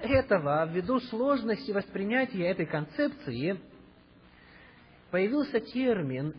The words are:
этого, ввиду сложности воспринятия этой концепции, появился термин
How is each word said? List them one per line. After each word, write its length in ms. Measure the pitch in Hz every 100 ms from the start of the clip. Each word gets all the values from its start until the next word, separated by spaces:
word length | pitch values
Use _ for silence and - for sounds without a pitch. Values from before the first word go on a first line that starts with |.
этого, 680 | 233 269 - 190 143 147 165
ввиду 320 | 175 180 254
сложности 720 | - 220 269 269 220 208 -
воспринятия 760 | 196 190 185 202 254 254 196 175
этой 200 | 190 156
концепции, 920 | 151 151 - 285 - 143 117 156 190 - - - - - - - - - - - - - - -
появился 500 | 180 202 294 269 226
термин 760 | 220 247 262 208 139 127 151